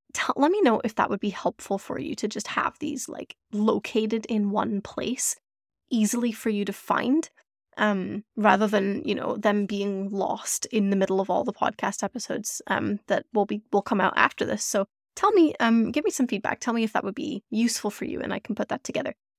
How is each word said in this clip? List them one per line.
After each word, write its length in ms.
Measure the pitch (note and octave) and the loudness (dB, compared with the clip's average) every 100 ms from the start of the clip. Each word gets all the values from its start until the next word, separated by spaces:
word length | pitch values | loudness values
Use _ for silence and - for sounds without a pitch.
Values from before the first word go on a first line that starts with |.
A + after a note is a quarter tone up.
| _ | _
tell, 220 | - - - | -4 -2 2
let 160 | D4 | 4
me 80 | G#4 | 6
know 220 | D4 G#3+ | 4 4
if 120 | G#3+ - | 0 0
that 120 | - | 0
would 120 | G3+ | 0
be 100 | G#3 | -4
helpful 480 | - F3 - - G3 | -2 -4 -4 -4 -4
for 200 | - - | -4 -6
you 160 | - G#3+ | -6 -4
to 120 | G#3+ | -4
just 200 | - - | -4 -6
have 300 | - - - | -2 -2 -4
these, 300 | - B3 - | -8 -6 -8
like, 280 | - - - _ | -12 -14 -16 _
located 720 | G#3 A3 G#3 - A3 A3 A3+ - | 0 2 2 0 0 0 -2 0
in 240 | G#3+ G3+ | 0 2
one 320 | G3+ G#3+ G3+ | 0 0 -2
place, 520 | - - - B3+ - - _ _ _ _ - | -4 -6 -6 -4 -4 -6 _ _ _ _ -2
easily 420 | A#3 G#3 A#3+ A#3+ | 2 2 2 -2
for 200 | A3 A#3 | -2 -2
you 160 | G#3 G3 | 0 -2
to 80 | |
find, 560 | G3 - - A3+ D#4 - _ _ _ _ - | -4 -2 0 2 2 0 _ _ _ _ 0
um, 440 | G#3+ G3 F#3+ G#3 - - | 0 0 -2 -6 -8 2
rather 300 | G#3 G3+ G#3+ | 4 6 4
than, 360 | G#3 G3 G3 - | 2 0 -2 -2
you 80 | |
know, 240 | G3+ - G#3 | -2 -2 0
them 260 | G#3 G#3 | 2 2
being 460 | G3 G3+ G3+ F#3+ G3 | 0 -2 -4 -4 -4
lost 560 | G3 F#3 G#3 - - - | -2 -2 -4 -4 -6 -2
in 240 | G#3+ G3 | 0 2
the 60 | G3 | 4
middle 240 | F#3+ F#3+ | 2 2
of 100 | G3 | 2
all 120 | F#3 | 0
the 120 | A#3+ | -2
podcast 480 | - - - - - | 0 -2 0 -4 -2
episodes, 580 | G3+ A#3+ - - - - - | -6 -6 -8 -6 -6 -8 -2
um, 340 | G3+ G#3+ G#3 - | -2 0 -4 -2
that 180 | G3 - | -2 0
will 140 | G#3+ G3+ | 0 0
be, 160 | G#3 - | -2 -2
will 80 | G3+ | -2
come 180 | - G#3 | 0 0
out 140 | F#3+ | 2
after 300 | - - - | 4 2 2
this. 180 | G#3+ G#3+ | -4 -2
So 220 | - G#3 G3 _ _ - | -2 -2 -2 _ _ 0
tell 160 | G4+ | 4
me, 220 | G#4 D#4+ - | 6 6 4
um, 320 | A3+ A3+ A3 | 4 4 4
give 140 | C4 | 0
me 60 | F#4+ | 0
some 160 | - B3 | 0 0
feedback. 340 | G3 - - | -2 -2 -4
Tell 140 | B3+ | -2
me 100 | A#3 | 0
if 80 | A3 | 0
that 100 | - | 0
would 120 | G3 | -4
be 280 | - - G3 - | -4 -6 -8 -4
useful 420 | A3 A#3+ - G#3 | 0 0 0 -6
for 140 | - | -6
you, 160 | - - | -6 -6
and 100 | - | -6
I 100 | - | -6
can 140 | - | -6
put 140 | G#3+ - | -4 -4
that 160 | - | -6
together. 300 | - - - - _ | -6 -6 -6 -8 _